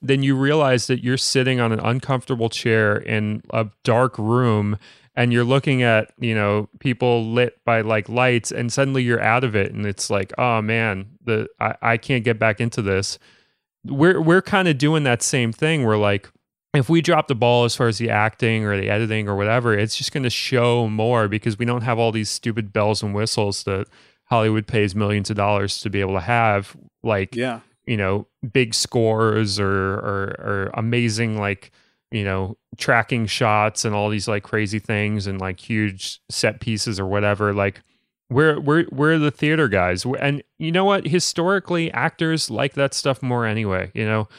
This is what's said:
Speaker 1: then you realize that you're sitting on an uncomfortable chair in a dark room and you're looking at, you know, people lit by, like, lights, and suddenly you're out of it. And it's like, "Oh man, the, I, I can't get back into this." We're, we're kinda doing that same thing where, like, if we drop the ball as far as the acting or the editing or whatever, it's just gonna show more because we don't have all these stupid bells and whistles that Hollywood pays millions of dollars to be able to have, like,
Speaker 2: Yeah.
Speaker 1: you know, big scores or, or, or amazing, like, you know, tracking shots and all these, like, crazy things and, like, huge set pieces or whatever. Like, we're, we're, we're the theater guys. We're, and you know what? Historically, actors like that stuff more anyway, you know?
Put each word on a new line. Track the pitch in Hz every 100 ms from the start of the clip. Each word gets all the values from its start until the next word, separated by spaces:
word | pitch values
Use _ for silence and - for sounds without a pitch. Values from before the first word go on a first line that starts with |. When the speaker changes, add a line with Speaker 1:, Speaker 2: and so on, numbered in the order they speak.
Speaker 1:
then | 131 135
you | 135 135
realize | 139 156 139 127 -
that | 127
you're | 123 127
sitting | - 135 127 127
on | 117
an | 110
uncomfortable | 110 127 - 131 - 123 113
chair | - 123 110 107 107
in | - 110 107 107 -
a | 120 107 - -
dark | 117 127 -
room | 107 120 123 107 104 104 - - _ -
and | 123
you're | 120
looking | 120 135 147 131
at, | 120 110 110 -
you | 123 110
know, | 101 104 104 -
people | 135 120 123 120 113
lit | 117 123 - -
by, | 113
like, | 107 110 101
lights, | 120 127 120 -
and | - 120
suddenly | 127 135 135
you're | 120 117
out | 107 120
of | 127 104
it. | 98
And | 107
it's | 104 98 -
like, | 101 98 -
"Oh | 123 113
man, | 107 113 113 95 98 - 117
the, | 110 113 -
I, | 107 117
I | 117 117
can't | - 127
get | 113 110
back | 113 104
into | 117 -
this." | 98 95 98 - _ _ _ _ _ _
We're, | 123 135 170 185
we're | 160 180
kinda | - 208 180
doing | 139 143 156
that | 143 120
same | - 139 117
thing | 113 156 160 117
where, | 107
like, | 104 101 - _ _ _ _
if | 147 131
we | 165
drop | 160 160 -
the | 120
ball | 120 123
as | 120 -
far | 120
as | 107
the | 117
acting | 107 107 - 117 110 107
or | 98
the | 101
editing | 104 113 110 104
or | 98
whatever, | 104 120 117 104
it's | 107 -
just | -
gonna | 147 127
show | - - 127 120 120 113
more | 107 110 120 104
because | 104 120 104
we | 120
don't | 123
have | 120 117
all | 117
these | 110 107
stupid | - 123 110 104
bells | 110 104 104
and | 104 101
whistles | 110 - 101 95
that | - 98 - - _ _ -
Hollywood | 120 110 110 104
pays | 113 104
millions | 98 104 104 98
of | 104
dollars | 101 104 101 -
to | 107
be | 101
able | 95
to | 95
have, | 87 120 113 101 98 - - _
like, | 117 101 95 117
Speaker 2:
Yeah. | 127 113 - _ -
Speaker 1:
you | 110
know, | 95 101 - _ 120
big | 135 117
scores | - - 123 113 110 113 107 107 98
or, | 98
or, | 98 95 101 - 98 98 -
or | 107 98 98
amazing, | - 113 120 120 107 117 107
like, | 101 98 - _ _ _ _
you | 110
know, | 98 95 95 - _ -
tracking | - 120 110 123 107
shots | - 117 107 107 - 110
and | 104
all | 107
these, | 107 95
like, | 104
crazy | - 107 104 107
things | - 104 104 107 98
and, | 95
like, | 95 92
huge | - 110 107 95 - - -
set | - 113 -
pieces | - 107 - 98
or | 95
whatever. | 104 104 101 104
Like, | 101 101 - _ _ _ _ -
we're, | 127 156 147
we're, | 143 160 -
we're | 131 151 160
the | 147
theater | - 147 156 139
guys. | 95 90 90 123
We're, | 135
and | 139 143 - -
you | 160
know | 175
what? | 190 196 -
Historically, | 175 - - 170 196 - 175 165
actors | 117 156 - 160 160 -
like | 110 135
that | - 139
stuff | - 143 127
more | 131 120 113
anyway, | 107 107 92 92
you | - 107
know? | 110 104